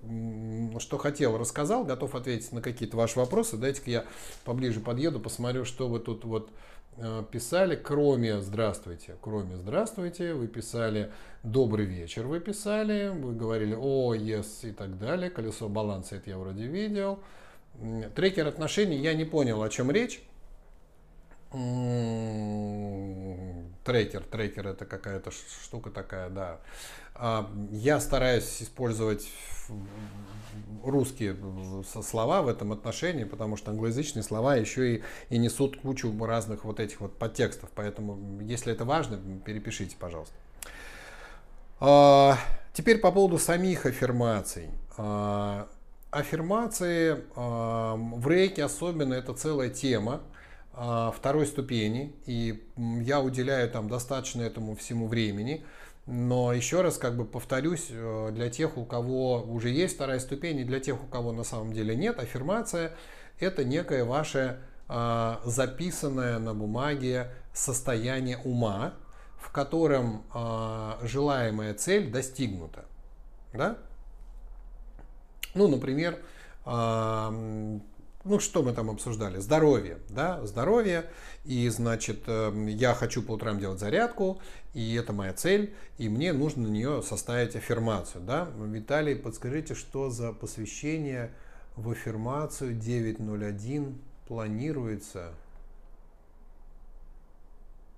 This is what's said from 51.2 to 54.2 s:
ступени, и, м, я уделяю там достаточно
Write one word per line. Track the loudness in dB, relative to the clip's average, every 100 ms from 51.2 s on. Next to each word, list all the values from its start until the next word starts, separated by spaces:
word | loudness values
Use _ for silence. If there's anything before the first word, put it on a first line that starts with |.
| 2 4 2
ступени, | 0 0 2 2 2 -4 -8 -4
и, | 0 0 -2 -8 -4
м, | -2 0
я | 4 4
уделяю | 4 2 2 4 2
там | 0 -2
достаточно | -2 -2 -4